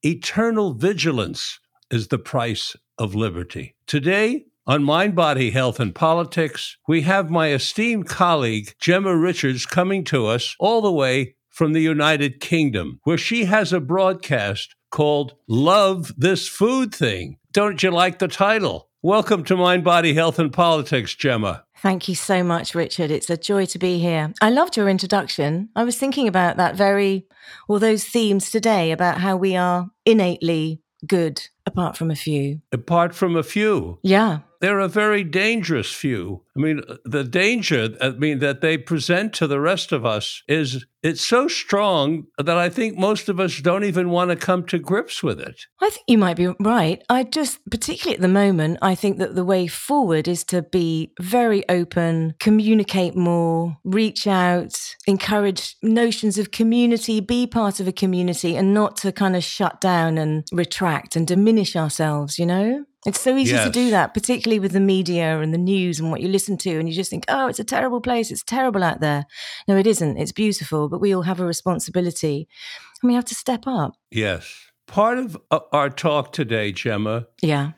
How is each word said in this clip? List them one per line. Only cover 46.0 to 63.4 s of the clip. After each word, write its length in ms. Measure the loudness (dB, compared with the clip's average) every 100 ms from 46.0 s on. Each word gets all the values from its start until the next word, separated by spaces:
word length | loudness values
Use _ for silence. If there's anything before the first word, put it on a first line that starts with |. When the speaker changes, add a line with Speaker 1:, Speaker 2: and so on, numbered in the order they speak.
| 4
Speaker 2:
you 100 | 4
might 200 | 4 2
be 100 | 0 0
right. 440 | 2 2 2 0 0
I 160 | 0
just, 360 | 0 -2 -4 -6 -8
particularly 460 | -6 -6 -6 -4 0
at 60 |
the 60 | 2
moment, 520 | 4 4 4 0 0
I 140 | 0 0
think 240 | 0 -2
that 160 | -2 -2
the 100 | 0
way 220 | 0 0
forward 600 | -6 -2 0 2 2 0
is 160 | -4 -2
to 180 | -4
be 500 | -2 0 0 -2 -4 -8
very 420 | -2 0 2 2 0
open, 640 | 0 0 -2 0 0 -2 -2
communicate 760 | 2 4 4 2 2 0 0 0
more, 600 | 2 2 2 0 -2 -6
reach 420 | -4 0 0 -2 0
out, 680 | 2 2 2 -2 -8 -12 -6 0
encourage 720 | 0 0 0 0 -2 -6 -4
notions 560 | 0 2 2 0 -2 -2
of 100 | -2
community, 680 | 0 2 4 4 2 0 -2
be 260 | 0 0 0
part 340 | 0 0 -2
of 80 | -4
a 60 |
community, 600 | -2 0 2 0 0 -2 2
and 180 | 2
not 240 | 4 2 -2
to 140 | -4
kind 240 | 0 0 0
of 80 |
shut 360 | -2 -2 -2 0
down 380 | 0 2 2 0
and 300 | 0 -2 -2
retract 640 | -4 -4 -2 -2 -2 -4 -2
and 120 | 0
diminish 480 | 4 4 4 2 -2
ourselves, 640 | -2 -2 -2 -2 -4 -2
you 80 | 0
know? 380 | 0 0 -2 -6 _ -6
It's 160 | -2
so 160 | 2
easy 180 | 2